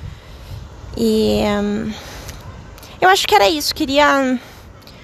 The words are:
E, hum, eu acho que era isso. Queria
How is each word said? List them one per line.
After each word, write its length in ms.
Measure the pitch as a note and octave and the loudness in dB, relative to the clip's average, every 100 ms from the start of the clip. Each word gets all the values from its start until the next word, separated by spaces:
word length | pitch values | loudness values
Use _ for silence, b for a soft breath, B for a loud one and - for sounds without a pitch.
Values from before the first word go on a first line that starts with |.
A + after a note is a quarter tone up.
| B B B B B B B - - - | B B B B B B B -18 -12 -2
E, 480 | A3+ A3 G#3+ G#3+ G#3+ | 0 2 2 2 0
hum, 480 | G3+ G#3 G#3 A3 G#3+ B B B B B B - - B B | 0 -2 -4 -6 -10 B B B B B B -18 -20 B B
eu 100 | F#4 | 4
acho 180 | F#4+ - | 4 4
que 80 | G#4+ | 4
era 120 | - | 4
isso. 260 | D4+ - | 2 -4
Queria 680 | - C#4+ C#4 D4 C#4 C4 B3+ B B B - B B | -4 0 4 4 4 2 -2 B B B -20 B B